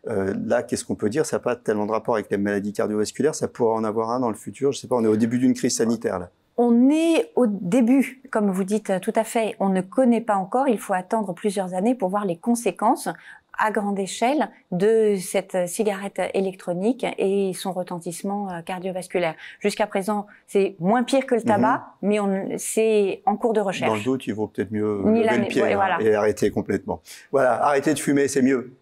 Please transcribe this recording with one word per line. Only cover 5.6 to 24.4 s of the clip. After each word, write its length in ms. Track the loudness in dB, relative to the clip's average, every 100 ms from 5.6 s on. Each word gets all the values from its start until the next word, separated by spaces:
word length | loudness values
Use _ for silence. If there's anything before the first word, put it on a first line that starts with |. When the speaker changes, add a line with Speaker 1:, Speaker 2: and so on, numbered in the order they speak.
| 0 0
Speaker 2:
sanitaire 420 | 0 0 -2 -4
là. 120 | -8 _ _ 0
Speaker 1:
On 320 | 4 6 6
est 400 | 4 4 2 0
au 120 | 0 0
début, 760 | 0 0 2 4 4 2 -6 -6
comme 200 | 0 0
vous 120 | 0
dites, 300 | 0 -2 0 -2
tout 140 | 0 -2
à 80 |
fait. 320 | 0 -2 -2 0
On 120 | 0
ne 100 | 0
connaît 400 | 0 2 4 4
pas 160 | 2 -2
encore, 320 | 0 0 0
il 100 | 0
faut 140 | -2
attendre 400 | -4 0 -4 -2
plusieurs 400 | -4 -4 -2 -4
années 220 | 0 0
pour 160 | 0 0
voir 160 | -2 -2
les 100 | -4
conséquences 720 | -2 0 0 0 0 0 -2 -10 -16 -20 _ -2
à 120 | 0
grande 280 | 0 -2 -4
échelle 520 | -6 0 0 2 -2 -6 _
de 460 | 2 4 6 4 2
cette 500 | 0 -4 -2 -2 -2
cigarette 540 | 0 -2 -2 -6 -4 -2
électronique 720 | 0 -2 -4 -6 -2 -2 -2 -6 -2
et 380 | 0 2 0
son 180 | -4 -6
retentissement, 800 | -6 -6 -8 -8 -8 -6 -6 -6
euh, 100 | -8
cardiovasculaire. 760 | -8 -8 -6 -6 -4 -2 -2 -4 -16 -4
Jusqu'à 260 | -4 -2 -2
présent, 400 | -2 -2 -4 -4 -18 _
c'est 300 | 0 0 0
moins 260 | 2 2
pire 200 | 4 0
que 100 | 2
le 80 | 0
tabac, 440 | 2 2 2 0 -4 _
Speaker 2:
Mhm. 60 | 0
Speaker 1:
mais 120 | 0
on, 280 | 0 -2 -4 -6
c'est 640 | -4 2 4 4 2 0
en 120 | -2 0
cours 160 | 0
de 60 | 0
recherche. 300 | 0 -2 -2
Speaker 2:
Dans 60 | 0
le 60 |
doute, 220 | 0 -2 -2
il 80 |
vaut 120 | -4